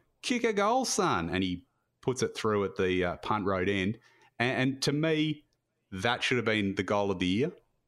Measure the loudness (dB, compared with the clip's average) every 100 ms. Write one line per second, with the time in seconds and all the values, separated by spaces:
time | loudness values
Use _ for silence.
0 | _ _ -4 0 0 2 2 2 0 0
1 | 0 0 0 -2 -2 -4 -10 _ _ _
2 | -4 0 -2 -2 0 0 0 0 0 2
3 | 0 -2 -4 -2 0 0 0 0 0 -2
4 | _ _ _ -4 -2 0 -2 0 -2 0
5 | 0 2 0 -2 _ _ _ _ -12 -2
6 | 0 0 0 2 2 2 0 0 0 2
7 | 2 0 2 2 0 -4 _ _